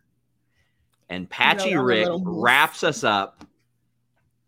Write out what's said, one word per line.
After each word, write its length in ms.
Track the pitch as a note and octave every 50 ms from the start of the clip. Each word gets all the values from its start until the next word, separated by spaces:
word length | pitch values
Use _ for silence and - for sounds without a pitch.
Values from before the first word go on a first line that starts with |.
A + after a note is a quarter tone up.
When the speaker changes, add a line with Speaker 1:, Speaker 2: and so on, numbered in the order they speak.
| _ _ _ _ _ _ _ _ _ _ _ _ _ _ _ _ _ _ _ _ _ -
Speaker 1:
And 200 | F2+ F#2 F2+ -
Patchy 440 | - - B2 C#3+ E3 G3+ F#3+ G3+ F#3
Speaker 2:
Wrote 40 | D3
on 60 | B2+
the 60 | B2 A#2
Speaker 1:
Rick 100 | G#2+ A2
Speaker 2:
little 160 | F3 E3+ F#3
moose. 240 | F#3 - - F#2+ A#2
Speaker 1:
wraps 400 | A#2+ B2+ C#3+ D#3 D#3 - - F#3+
us 200 | E3 C#3+ - C3+
up. 400 | A2+ G#2 G2 G2 - - - - - _ _ _ _ _ _ _ _ _ _ _ _ _ _ _ _ _ _ _